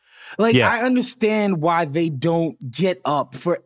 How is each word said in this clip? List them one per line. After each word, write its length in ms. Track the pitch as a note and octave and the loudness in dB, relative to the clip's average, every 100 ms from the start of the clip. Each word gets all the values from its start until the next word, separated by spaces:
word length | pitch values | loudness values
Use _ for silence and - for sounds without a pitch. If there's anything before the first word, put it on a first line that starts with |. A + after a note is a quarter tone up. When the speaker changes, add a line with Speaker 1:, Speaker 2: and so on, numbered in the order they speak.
| _ - - - | _ -20 -18 -2
Speaker 1:
Like, 160 | A3 A#3+ | 4 4
Speaker 2:
Yeah. 160 | G#3+ | 4
Speaker 1:
I 100 | A3+ | 2
understand 800 | B3 B3+ B3 - G#3+ G#3+ G3+ F3+ | 0 0 -2 -2 0 2 0 0
why 240 | D#3+ E3+ D#3+ | 0 0 0
they 240 | D3+ E3 | -2 -2
don't 640 | C3+ E3 E3+ E3 A#2 C3 | -2 0 0 -2 -4 -14
get 320 | A2+ F#3 F3+ C3 | -4 -2 -2 -2
up 300 | D3 C3 C3 | -2 -2 -6
for 260 | F3 E3+ | -4 -4